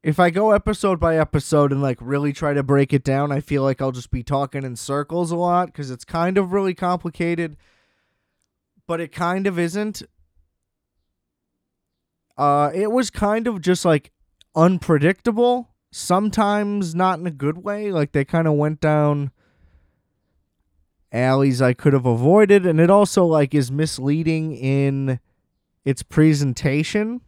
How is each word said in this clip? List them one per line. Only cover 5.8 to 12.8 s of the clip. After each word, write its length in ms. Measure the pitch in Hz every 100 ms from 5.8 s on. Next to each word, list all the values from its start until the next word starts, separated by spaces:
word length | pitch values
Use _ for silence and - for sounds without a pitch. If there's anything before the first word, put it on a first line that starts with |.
| 139
it's 140 | 127
kind 340 | - 165 175 190
of 140 | 190
really 220 | 196 190
complicated, 840 | 180 180 180 175 - 170 170 170 151 _ _ _ _ _ _ _ _ _ _ _ _ -
but 140 | 165
it 100 | 165
kind 380 | - 175 185 196
of 100 | 175
isn't. 460 | 170 185 214 202 - _ _ _ _ _ _ _ _ _ _ _ _ _ _ _ _ _ _ _ _ _ _ -
Uh, 340 | 143 143 147
it 200 | 165